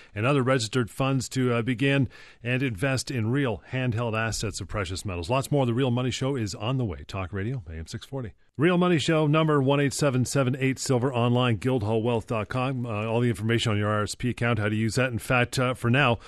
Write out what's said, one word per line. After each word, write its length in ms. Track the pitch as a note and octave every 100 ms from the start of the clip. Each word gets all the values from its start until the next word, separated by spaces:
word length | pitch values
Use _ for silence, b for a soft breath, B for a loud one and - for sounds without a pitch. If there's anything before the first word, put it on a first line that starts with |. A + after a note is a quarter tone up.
| B G2+
and 100 | A#2
other 160 | D3
registered 480 | B2+ C3 A2 C3 A2+
funds 380 | - C3+ C3+ A2
to, 240 | C3+ B2+
uh, 80 | A#2
begin 460 | A#2 A#2 C#3 C#3 B2+ B B B A#2
and 180 | B2+
invest 480 | C3+ G2 C3+ C3 -
in 180 | C3+ G#2+
real 320 | C3 C3+ G2+ -
handheld 440 | B2+ B2+ A2 A#2+ A2
assets 440 | A2+ G2 A2 -
of 80 | -
precious 340 | A2 F2+ F#2
metals. 260 | G#2 F2 E2+
Lots 220 | C3 B2+
more. 140 | C#3+ B2+
The 80 |
Real 180 | A#2 C3+
Money 200 | A#2+ B2+
Show 260 | - C3 C#3
is 180 | G#2+ -
on 220 | G#2+ C3
the 80 | A#2
way. 180 | D#2 -
Talk 280 | G2 F2+
Radio, 280 | G2+ G#2 C3+ F2
A 40 |
M 140 | D#2+ D#2+
six 180 | A#2 -
forty. 260 | C3+ A2+ - _ -
Real 220 | D#3+ F3
Money 220 | F3+ E3+
Show, 260 | C#3+ D#3+ D#3
number 340 | D#3+ D#3+ D3
one 200 | C3 C#3+
eight 140 | C#3+
seven 320 | - D3 B2+ A#2+
seven 300 | C#3 B2+ C3
eight 180 | C3+ C3
silver, 340 | - B2+ C3
online, 440 | B2 A#2+ A#2+ B2 A2
guildhall 480 | B2+ C3 G#2 A2+
wealth 240 | A2+ A#2 -
dot 220 | A#2 G#2
com. 360 | B2+ B2+ C3 A#2+
Uh, 220 | G#2 A2+
all 120 | A2+
the 100 | B2
information 420 | G#2+ A2 A#2 A#2
on 80 | G#2
your 100 | G#2
R 140 | G#2+
S 100 | G#2
P 160 | - B2
account, 300 | A2+ A#2 A#2+
how 100 | G#2
to 60 | G#2+
use 180 | A2+
that. 180 | A2+ B2+
In 60 | A#2
fact, 400 | - B2+ A#2+ -
uh, 160 | B2+
for 160 | B2 A#2
now, 300 | B2+ C3+ A#2